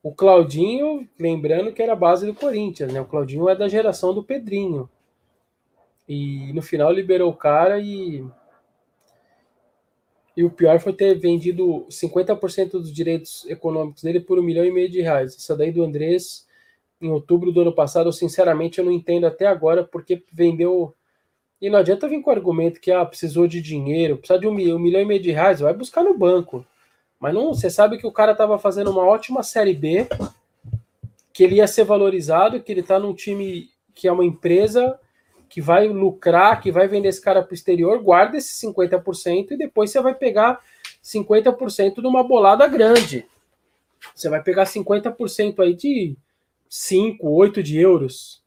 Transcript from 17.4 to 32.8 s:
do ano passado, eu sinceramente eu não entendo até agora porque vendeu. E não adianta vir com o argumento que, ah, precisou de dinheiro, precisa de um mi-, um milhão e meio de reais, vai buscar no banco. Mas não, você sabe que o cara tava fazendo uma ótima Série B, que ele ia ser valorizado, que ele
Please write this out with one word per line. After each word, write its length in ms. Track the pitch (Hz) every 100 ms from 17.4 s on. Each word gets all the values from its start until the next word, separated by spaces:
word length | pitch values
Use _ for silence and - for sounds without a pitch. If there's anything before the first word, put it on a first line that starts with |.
| 180
do 120 | 170
ano 120 | 170
passado, 320 | 165 147 170 170
eu 60 |
sinceramente 680 | 160 170 - 180 156 165 170
eu 60 |
não 80 | 180
entendo 340 | 175 170 175 170
até 220 | 160 196
agora 340 | 185 156 170
porque 400 | 175 170 - 175 _
vendeu. 640 | 165 170 165 170 185 160 _ _ _ _ _ _ _
E 60 | 196
não 100 | 208
adianta 300 | 175 196 302
vir 140 | 294
com 80 | -
o 20 |
argumento 480 | 226 180 165 165 165
que, 100 | -
ah, 140 | 180
precisou 420 | 170 - 165 147 175
de 140 | 170
dinheiro, 560 | 151 151 139 160 165 139
precisa 220 | - 185
de 80 | 208
um 80 |
mi-, 180 | 208 180
um 60 | 170
milhão 240 | 175 185
e 20 |
meio 160 | 202 202
de 100 | 175
reais, 300 | 156 185 175
vai 140 | 143
buscar 280 | 190 254 -
no 140 | 359 330
banco. 480 | 180 180 175 127 123 _ _ _ _ _
Mas 160 | 139
não, 180 | 180 294
você 160 | 285 185
sabe 300 | 175 208 233
que 80 | 226
o 60 |
cara 220 | - 214
tava 240 | 214 214 208
fazendo 320 | 208 190 202
uma 140 | 190
ótima 380 | 185 214 214 254
Série 320 | 214 226 202
B, 340 | 160 151 175 247 - - _ _ _ 120 113 _ _ - _ _
que 100 | -
ele 120 | 185 196
ia 100 | 208
ser 180 | -
valorizado, 760 | 208 208 196 185 151 160 208 247
que 100 | -
ele 100 | 190